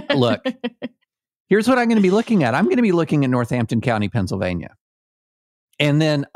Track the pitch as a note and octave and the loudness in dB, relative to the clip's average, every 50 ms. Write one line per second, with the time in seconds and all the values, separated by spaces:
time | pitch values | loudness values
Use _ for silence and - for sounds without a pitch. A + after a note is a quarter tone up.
0 | D4+ - C#4+ C#3 B2 A#2 - - - C4 B3 - - A#3+ - _ - - - _ | -2 -2 0 0 2 0 0 -2 -4 -8 -8 -8 -10 -12 -10 _ -14 -16 -16 _
1 | _ _ _ _ _ _ _ _ _ _ F#3 G#3+ G#3+ A#3+ C4 B3 A#3+ A3+ A#3 A3 | _ _ _ _ _ _ _ _ _ _ 0 2 2 2 2 2 2 2 2 2
2 | G3 F3+ F#3 G#3+ A#3 - A#3 F#3+ C#3+ A#2 A#2 D3 G3+ F4+ - B3 A#3+ G#3 E3+ E3+ | 4 4 2 2 0 0 0 2 2 2 2 0 0 0 2 2 2 2 2 0
3 | E3 - D#3 D3 C#3 B2+ B2+ B2 A#2+ - B2+ B2 A#2 - - A2+ - B2+ A2+ G#2+ | 0 0 0 0 0 0 0 0 -2 -2 -2 -2 -2 -2 -4 -2 -2 0 0 0
4 | G#2+ F#2+ - A2 F#2+ F#2 G2+ F#2+ F#2 F#2 F2+ E2+ - - - _ _ _ _ _ | -2 -2 -2 -4 -4 -2 -4 -4 -4 -4 -4 -6 -8 -12 -18 _ _ _ _ _
5 | _ _ _ _ _ _ _ _ _ _ _ _ _ _ _ - D3 D3 C#3+ D3+ | _ _ _ _ _ _ _ _ _ _ _ _ _ _ _ -2 0 2 2 2
6 | D#3+ D#3 D3+ C#3+ C#3 - - | 2 2 0 -2 -4 -4 -4